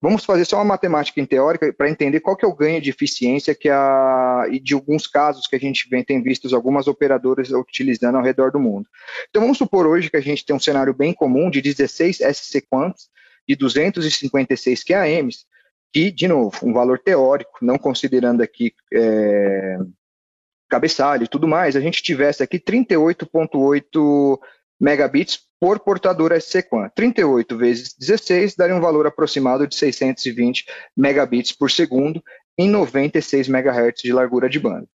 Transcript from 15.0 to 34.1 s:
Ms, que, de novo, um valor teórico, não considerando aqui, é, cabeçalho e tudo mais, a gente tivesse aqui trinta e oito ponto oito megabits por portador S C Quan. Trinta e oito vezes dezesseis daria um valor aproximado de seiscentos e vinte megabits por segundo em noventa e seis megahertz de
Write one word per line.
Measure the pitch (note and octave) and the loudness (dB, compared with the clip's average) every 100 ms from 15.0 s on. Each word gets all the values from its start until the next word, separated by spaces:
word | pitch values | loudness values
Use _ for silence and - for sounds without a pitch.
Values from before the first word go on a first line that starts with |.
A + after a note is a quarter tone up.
| F3 | 0
Ms, | E3 C3+ - _ _ _ _ _ | 0 -2 -8 _ _ _ _ _
que, | D3 F3+ | -2 -2
de | F#3 F3+ | 0 0
novo, | D#3+ A2 - | 2 0 -2
um | A#2+ | -2
valor | A#2 B2 B2+ | 0 2 0
teórico, | - F3+ C3 C#3 - - | 2 2 4 2 -2 -4
não | A#2+ C3+ | -2 0
considerando | D3+ C3 C#3 B2+ A#2+ A#2+ | -2 -2 0 0 2 0
aqui, | A2+ _ A#2 _ _ | 0 _ -6 _ _
é, | A2+ A2+ G#2+ G#2 G2+ G2+ G2 F#2+ F#2 F#2 - _ _ _ _ _ _ _ | 0 2 2 2 2 0 -2 -4 -6 -8 -12 _ _ _ _ _ _ _
cabeçalho | B2 D#3 - C3+ C#3 | -2 0 0 0 0
e | A2+ | -2
tudo | C#3+ D#3+ | -2 0
mais, | D#3 F3 C3+ | 2 2 0
a | |
gente | D3 E3 | -2 -4
tivesse | - C#3+ C#3+ C#3+ | -4 0 0 0
aqui | C3 F3+ | -4 -4
trinta | - A#3 B3 | -2 -2 2
e | E3+ | 2
oito | D#3 F3 D#3+ | 2 0 -2
ponto | D#3+ D#3+ D3 | -2 -2 0
oito | C3+ C#3+ C#3+ D#3+ D3 C#3+ C#3 C3+ - _ _ _ | 2 2 0 0 2 4 2 0 -6 _ _ _
megabits | C#3 D3 C#3 C3+ - - _ _ | 0 2 2 0 -2 -6 _ _
por | F3+ G#3 | 0 0
portador | - F#3 F#3+ F3 D#3+ | 0 0 0 0 2
S | E3+ - | 0 0
C | F#3 | -4
Quan. | - A#2+ G2+ | -2 -4 -4
Trinta | - A#3 A#3 | 0 0 2
e | |
oito | E3 B2+ A#2 A#2 | 2 2 0 0
vezes | A#2+ A#2 B2 - | 0 0 -6 -14
dezesseis | C3 A3 - F3+ G3 | -2 -2 2 0 0
daria | - F3 F3+ | 0 0 2
um | |
valor | E3+ D3+ D3+ | 0 2 0
aproximado | - D#3 - C3 B2+ C#3+ | 0 -2 0 0 0 -2
de | - | 0
seiscentos | D3+ B2 C3+ C3 - | -2 -2 -4 -4 -8
e | |
vinte | A#2+ A#2+ B2+ - - - | -2 -2 -2 -8 -16 -12
megabits | - C#3 C#3 C3+ B2 A#2+ | 0 2 2 0 -2 -4
por | - C#3 | -4 -2
segundo | - E3 C3 C#3+ D#3+ - - _ - | 0 0 0 -2 -4 -12 -20 _ -2
em | F#3 | 2
noventa | G#3 D#3 C#3 C#3+ D#3+ | 2 0 0 0 -2
e | |
seis | C#3+ C#3 C3 | 0 -2 0
megahertz | C3 C3 B2 A#2 A#2+ | 0 0 2 0 0
de | B2 | 0